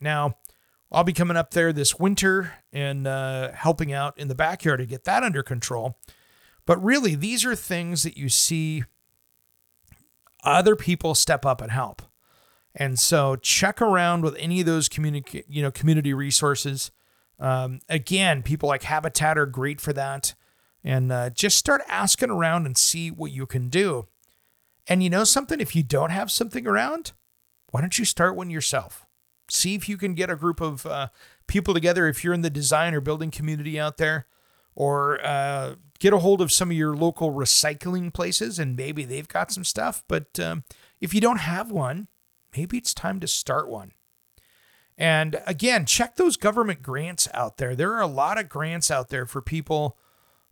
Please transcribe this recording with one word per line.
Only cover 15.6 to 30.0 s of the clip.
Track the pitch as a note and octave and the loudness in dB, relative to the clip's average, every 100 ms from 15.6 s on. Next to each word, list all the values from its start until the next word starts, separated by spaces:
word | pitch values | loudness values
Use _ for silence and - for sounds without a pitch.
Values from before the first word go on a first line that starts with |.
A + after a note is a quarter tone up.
know, | C#3+ | -2
community | - D#3 D#3 C#3+ | 2 4 4 4
resources. | C3+ C#3 - D3 C#3 C#3+ C3+ - - _ _ _ _ | 0 0 2 2 2 -2 -4 -8 -12 _ _ _ _
Um, | C3+ C3 C3 C3 - | -2 0 -2 -8 -4
again, | D#3+ - F#3 F#3+ C#3+ | -4 0 2 4 2
people | A#2+ D3+ C#3+ | 0 0 0
like | C#3 | 0
Habitat | - D#3 D#3+ - D3+ D#3 | 0 -2 0 0 2 2
are | |
great | C#3 B2+ C#3 D3 | 0 0 -4 -4
for | D3+ | -4
that. | C#3 C3+ C#3 - - _ _ _ _ | -4 -4 -4 -6 -6 _ _ _ _
And, | - C3 B2+ | -2 0 2
uh, | B2 B2 | 0 -2
just | A#2+ G3+ - | -2 2 2
start | - C#4 - | 4 0 0
asking | - G3 - B3+ | -2 0 2 0
around | F#3+ E3 E3+ | 2 2 2
and | D3 B2 | 0 2
see | - E3 E3 | 2 0 -6
what | D#3+ D3+ | -8 -10
you | C3+ | -8
can | C3 C3 B2 | -6 -4 0
do. | E3+ G3 C3 G#2 _ _ _ _ _ _ _ - | 2 2 0 -8 _ _ _ _ _ _ _ 0
And | F#3 | 2
you | F#3 | 4
know | F#3 | 4
something? | G#3+ C4+ C#4 D#4 | 4 2 0 -4
If | G3 E3 | 0 0
you | |
don't | C3+ C#3 D#3+ | 2 2 2
have | F#3 G3+ | -2 -2
something | - A#3 B3+ C#4 | -2 -2 -4 0
around, | G3+ C4 E4 - - _ _ _ _ _ | 0 0 -4 -8 -18 _ _ _ _ _
why | B2 | -4
don't | F3 - | -2 0
you | A3 | -2
start | - F3+ F#3 | 2 2 0
one | F3+ | -6
yourself? | D#3+ - C3+ F#2+ - _ _ _ _ _ | -4 -2 -2 -4 -16 _ _ _ _ _
See | - F#3 | 0 0
if | G3+ - | -2 -4
you | |
can | G3+ | -4